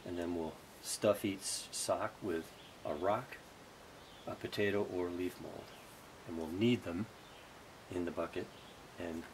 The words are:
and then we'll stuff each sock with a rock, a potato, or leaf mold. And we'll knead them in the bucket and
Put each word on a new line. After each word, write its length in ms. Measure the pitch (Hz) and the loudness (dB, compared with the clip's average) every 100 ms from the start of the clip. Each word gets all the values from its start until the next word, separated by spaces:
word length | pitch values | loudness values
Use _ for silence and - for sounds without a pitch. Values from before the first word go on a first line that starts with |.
and 140 | - 87 | -4 -2
then 180 | 87 85 | 0 2
we'll 180 | 80 76 - - | 0 -4 -14 -12
stuff 420 | - - 110 101 | -6 6 8 8
each 440 | 101 95 - - - | 6 0 -2 -4 -4
sock 420 | - - 90 107 - | -4 2 4 2 0
with 220 | 107 82 80 - - - | 0 0 0 -10 -16 -8
a 120 | - 76 | -2 2
rock, 420 | 92 110 131 - - - - - - - - - - | 4 4 2 -10 -14 -16 -18 -18 -16 -16 -16 -10 -8
a 80 | |
potato, 540 | - - - 101 101 101 | -4 -4 4 6 6 4
or 180 | 92 87 | 2 2
leaf 300 | 87 90 - | 2 0 -2
mold. 220 | 80 78 - - - - - - - | -8 -8 -10 -14 -16 -16 -16 -14 -6
And 120 | 82 | -4
we'll 80 | 80 | -2
knead 380 | 90 117 120 92 | 6 6 6 4
them 200 | 85 117 - - - - - - - - | -2 -2 -6 -16 -16 -16 -16 -16 -16 -4
in 120 | 90 85 | 0 0
the 60 | |
bucket 360 | 80 85 92 - - - - - - | 0 -2 -2 -6 -8 -16 -16 -16 -6
and 240 | 87 82 - | -4 -4 -6